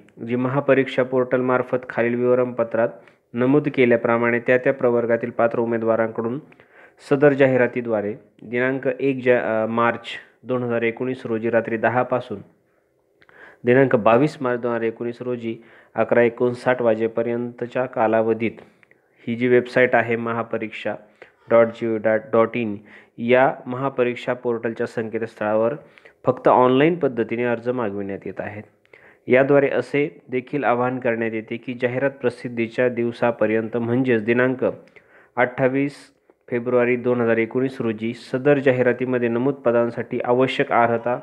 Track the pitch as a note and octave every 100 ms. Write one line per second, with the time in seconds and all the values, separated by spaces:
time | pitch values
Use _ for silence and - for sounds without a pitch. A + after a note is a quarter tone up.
0 | - - A#2 B2 B2+ C#3 C3+ C3+ C3 -
1 | B2+ C3 B2 B2+ B2+ B2+ B2 B2+ - -
2 | A#2 A#2+ B2 B2+ B2 A#2 A2+ A2+ A#2 -
3 | - _ _ A#2+ B2+ D3 C#3+ C3+ B2 A#2
4 | A#2 A#2 A#2+ A#2+ A#2+ B2+ C#3 C3+ B2 A#2+
5 | A#2 A#2 A#2+ A#2+ A#2 B2 A#2 A2+ A2+ A2+
6 | A2+ A2 A#2 C#3 - - _ - - _
7 | - C#3 D3 C3+ C3+ B2+ A#2+ B2+ A#2 G#2+
8 | G2+ C3 - _ G#2+ A#2+ B2+ C3+ C3+ -
9 | C3+ C3 B2 B2 G#2 A2 A2 A#2 A#2 A2
10 | - - - _ - B2+ A#2+ A#2 A#2 A2+
11 | B2+ B2+ A#2 A2 A2+ A#2 A2+ A2+ A2+ B2
12 | B2 B2 - G2 - _ _ _ _ _
13 | _ _ _ - - - A#2+ B2+ C3 A#2+
14 | G#2+ A#2 D3+ - B2+ B2 A#2+ A#2 A2+ A2+
15 | A#2+ A#2+ B2 A#2+ A2+ A2+ - - _ A#2
16 | A2+ A#2+ A#2+ - B2 B2 B2+ B2 A#2 A2
17 | A2+ A#2 A#2 A#2+ A#2+ B2 A#2+ C3 B2+ -
18 | A2 A2+ A2 A2 A2+ - - _ _ _
19 | _ _ - A#2 B2 B2 B2 C3+ B2 A#2+
20 | A2+ A#2 A#2 A2+ A2+ A2+ G#2+ - G#2+ -
21 | - _ - _ - A#2 A2+ G#2+ A#2 A2
22 | A2 A2 - A2+ A2+ B2 A2 G2+ - -
23 | - - A#2 B2 C#3 - B2+ B2 C#3 C3
24 | B2 A#2+ - B2 A#2+ A2+ A#2 A2+ A#2 B2
25 | A2 A2 A2+ - G#2+ G#2+ A#2 C#3+ - _
26 | - _ - B2+ D#3 A2+ B2+ C3 D#3 F3
27 | C#3 A#2 A2 A#2 B2 A2+ A#2+ B2+ A2 G2+
28 | G2 F#2+ F#2+ F#2+ G2+ G#2 - _ _ -
29 | - _ - B2+ C#3 C#3+ C3+ A#2 - C#3+
30 | D#3 - - B2+ B2 C#3+ A2 B2 B2+ B2+
31 | B2 A2+ A2+ A2 A2 A#2+ - B2 B2 B2+
32 | C3+ C3 B2 - B2 A#2 A2+ C3 B2+ A#2
33 | A#2 A#2 A#2+ - A2 A2 A2+ A#2+ A#2 A#2+
34 | B2+ A2+ G#2+ A#2+ B2+ B2+ G#2 - - -
35 | _ _ _ - B2 - C3 C3+ C#3+ -
36 | - _ _ _ - B2 B2 B2 A#2+ B2
37 | A#2+ B2 A#2 A2+ A2+ B2+ C3 C3 A#2 G#2+
38 | A2+ A#2 - C3 C#3 C#3 C3+ B2+ B2 A#2
39 | B2+ B2+ A#2+ A#2 C3+ C3+ A#2+ A#2+ A#2 A#2+
40 | A2+ B2 A#2+ B2 C3 - C3+ A#2 A#2 A2+
41 | A#2+ C3